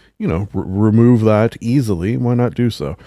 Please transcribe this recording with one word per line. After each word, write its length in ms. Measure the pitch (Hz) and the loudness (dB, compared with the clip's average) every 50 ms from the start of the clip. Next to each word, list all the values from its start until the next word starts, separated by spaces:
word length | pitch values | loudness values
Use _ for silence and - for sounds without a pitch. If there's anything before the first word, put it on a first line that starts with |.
| _ _ _ _ | _ _ _ _
you 80 | 214 | -6
know, 220 | 175 80 85 104 - - | -4 -2 -4 -4 -6 -6
r-, 80 | 98 - | -8 -8
remove 600 | - 92 98 107 110 104 113 117 120 123 113 110 | -6 -2 0 2 2 4 4 6 6 4 4 4
that 340 | 110 107 104 110 117 - - | 2 2 2 2 0 -2 -4
easily, 560 | - 117 120 143 127 107 98 82 87 101 120 | -4 -2 0 0 0 0 -2 -2 -2 -4 -4
why 180 | 127 123 120 123 | -2 -2 -2 0
not 200 | 120 123 117 - | 0 -2 -2 -2
do 160 | - 123 117 | -2 -2 -2
so? 260 | - - 76 69 71 - - | -2 -4 -8 -8 -8 -10 -16